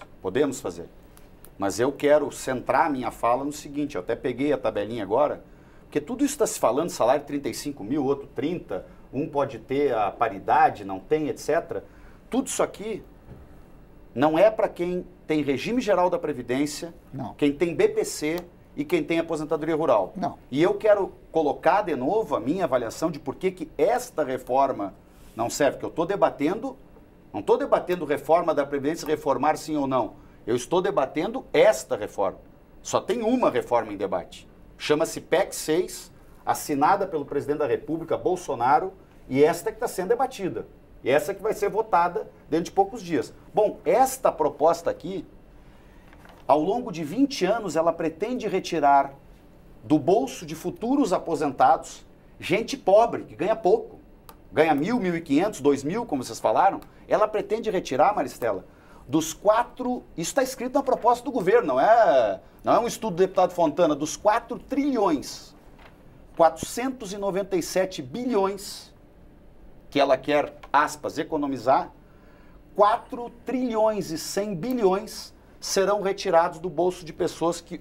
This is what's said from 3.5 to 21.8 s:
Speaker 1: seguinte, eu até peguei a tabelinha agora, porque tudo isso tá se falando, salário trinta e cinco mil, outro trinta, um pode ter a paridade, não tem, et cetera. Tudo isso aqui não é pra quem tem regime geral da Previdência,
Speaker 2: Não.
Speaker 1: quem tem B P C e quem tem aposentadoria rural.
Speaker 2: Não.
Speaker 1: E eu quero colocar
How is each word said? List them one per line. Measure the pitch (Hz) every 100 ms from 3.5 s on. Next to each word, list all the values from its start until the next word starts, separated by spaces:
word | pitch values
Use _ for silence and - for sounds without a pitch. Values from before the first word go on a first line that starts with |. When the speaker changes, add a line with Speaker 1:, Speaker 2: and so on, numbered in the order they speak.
Speaker 1:
seguinte, | 147 156 143 147 90
eu |
até | 90 117
peguei | 135 120 147
a | 131
tabelinha | 110 104 104 120
agora, | 95 110 - 98 - - - -
porque | - 147
tudo | 151 240
isso | 277 -
tá | 220
se | -
falando, | 120 127 175
salário | - 120 147 -
trinta | 143 131
e |
cinco | 110 147 139
mil, | 101 151 131
outro | 139 -
trinta, | - 143 170 - 92 - - -
um | 123 151
pode | 143 131 117
ter | - 139 143
a | 113 98
paridade, | - 117 95 - 139 151 113 98
não | 95
tem, | - 156 147
et | -
cetera. | - 143 - 101 - - - - -
Tudo | 262 262
isso | -
aqui | 175 - 214 208 - - - - - - - - - - - 113
não | 151 160
é | 208
pra | 220 196
quem | - 175 180 - - -
tem | 156
regime | 139 131 170 247
geral | 208 180 180
da | 175
Previdência, | 156 135 110 131 147 - 170 - -
Speaker 2:
Não. | 135 110
Speaker 1:
quem | - 143
tem | 143 175 151
B | 214
P | 214 -
C | - 151 170 - - - -
e | 147
quem | 175
tem | 151 165
aposentadoria | 165 160 151 160 156 156
rural. | 156 110 92 95
Speaker 2:
Não. | - - -
Speaker 1:
E | 131
eu | 180 202
quero | 220 202 185 - -
colocar | 160 147 - 160 190